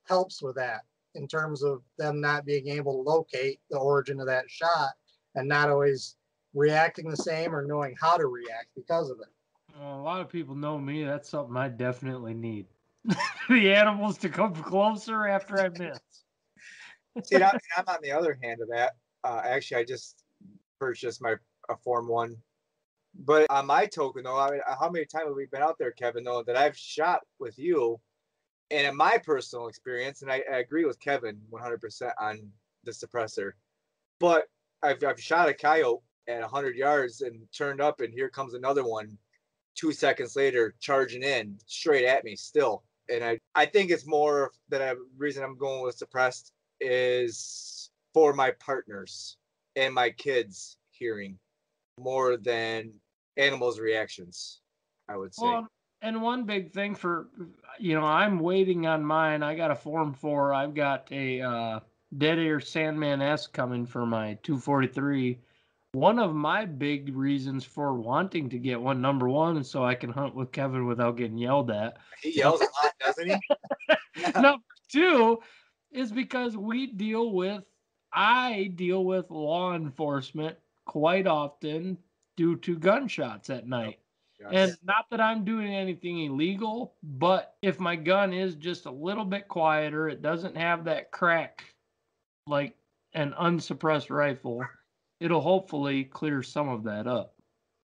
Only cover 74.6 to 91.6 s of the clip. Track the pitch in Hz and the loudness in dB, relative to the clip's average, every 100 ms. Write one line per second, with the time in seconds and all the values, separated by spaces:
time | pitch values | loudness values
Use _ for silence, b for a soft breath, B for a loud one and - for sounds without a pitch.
74.6 | - _ - 277 359 285 226 233 B B | 0 _ -2 4 6 8 6 4 B B
75.6 | B _ _ 269 247 220 - 254 247 214 | B _ _ -6 -4 -4 -4 -2 -4 -4
76.6 | 208 233 269 202 214 220 233 190 185 202 | -4 -4 -4 -4 -2 0 0 0 -2 -4
77.6 | - _ _ _ _ 165 202 254 254 214 | -10 _ _ _ _ 4 6 6 4 0
78.6 | 196 175 180 190 185 185 180 160 151 170 | -2 -2 0 2 2 0 -2 -4 -2 0
79.6 | 180 170 156 131 151 139 131 151 156 160 | 0 -2 -4 -4 -2 -2 -4 -6 -6 -8
80.6 | _ _ - 156 156 185 190 156 147 - | _ _ -8 0 2 4 2 2 0 -6
81.6 | 151 156 185 175 _ _ _ - 170 165 | -6 -6 -6 -8 _ _ _ 0 0 0
82.6 | - 170 170 226 254 - 131 107 - 131 | -2 2 4 4 2 -4 -6 -8 -8 -8
83.6 | 117 127 110 - _ _ _ _ 104 190 | -4 -4 -4 -8 _ _ _ _ 0 4
84.6 | 190 175 180 208 226 220 220 226 196 226 | 4 2 -2 0 0 0 2 2 -2 -2
85.6 | 208 196 190 175 175 175 156 139 170 196 | -2 -2 -4 -6 -6 -4 -2 0 0 0
86.6 | 220 220 - _ 151 131 165 185 - _ | -4 -6 -8 _ -12 0 2 2 0 _
87.6 | 196 175 180 170 156 190 196 180 190 156 | -2 0 0 0 4 4 4 0 -4 -4
88.6 | 170 175 - 131 165 214 196 196 196 180 | -8 -8 -10 -8 -6 -4 -4 -6 -6 0
89.6 | 156 151 151 151 156 131 147 165 180 - | 2 2 0 -2 -4 -4 -4 -4 -4 -4
90.6 | 170 170 165 151 - - 175 165 147 - | -2 0 -2 -4 -4 0 2 2 0 -10